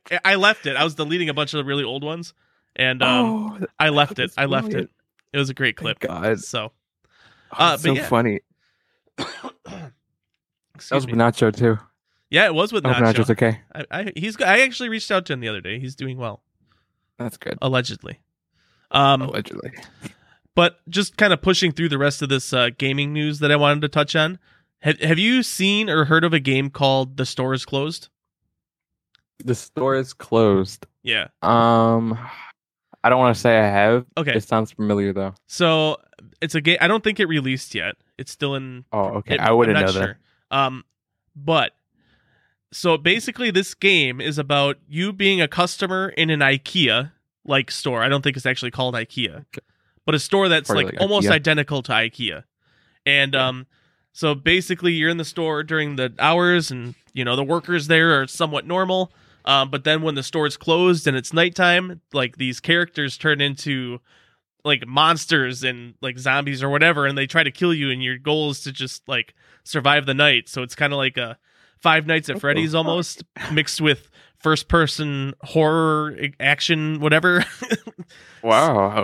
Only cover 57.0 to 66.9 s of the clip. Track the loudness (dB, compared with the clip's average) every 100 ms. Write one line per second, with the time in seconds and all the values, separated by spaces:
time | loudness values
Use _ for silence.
57 | _ -6 -4 -2 0 -2 -2 -4 2 4
58 | 6 4 0 -2 -2 -2 -4 -4 0 0
59 | -2 _ _ _ 2 2 2 -2 0 0
60 | 0 -4 -4 -2 -2 -2 0 4 4 4
61 | 2 -2 -2 0 0 2 2 2 0 -12
62 | _ -4 -4 -4 -6 -6 0 0 0 -4
63 | -6 -4 -2 0 0 -4 -6 -6 -6 -12
64 | _ _ _ _ _ _ -2 -2 0 2
65 | 4 2 2 0 0 -2 -6 -6 -12 -12
66 | -10 -6 -2 -2 -2 -4 -2 2 4